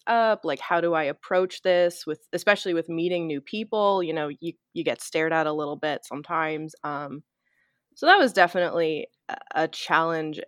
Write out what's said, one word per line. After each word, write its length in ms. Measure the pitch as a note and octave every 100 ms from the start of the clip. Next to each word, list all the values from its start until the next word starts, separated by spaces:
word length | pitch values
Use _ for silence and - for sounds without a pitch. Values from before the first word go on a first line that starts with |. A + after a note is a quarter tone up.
| -
up? 360 | A#3 A3+ G#3+
Like, 160 | E3 C#3
how 200 | - E3+
do 140 | E3+
I 120 | D#3+ D3
approach 580 | D3 - F#3 F#3 -
this 420 | F#3 F3+ F3 F3 -
with, 140 | D3+ _
especially 420 | F3 - G3+ G3 E3
with 120 | E3
meeting 380 | E3 F3 F3 E3
new 160 | C#3+
people? 600 | C#3 G#3+ G#3+ A3 G3+ G3
You 100 | F3
know, 160 | D#3+ D3 C#3
you, 140 | E3 - _ E3+
you 80 |
get 180 | D#3 A#2+
stared 320 | - D#3+ D#3+
at 140 | E3 D#3
a 60 |
little 220 | D3+ D3 D3
bit 300 | D3+ C#3+ -
sometimes. 720 | C#3 D3 E3 D#3 D#3 D#3 -
Um, 400 | D3+ C#3+ C#3+ C#3+ - _ _ _ _ _ _ -
so 120 | D4+
that 100 | G4
was 160 | C4+
definitely 720 | F#3+ F3 F#3 F3 E3+ D#3+ D3+ - _ -
a, 80 | - -
a 140 | - D#3+
challenge. 720 | - - D#3+ E3 E3 D#3 D3+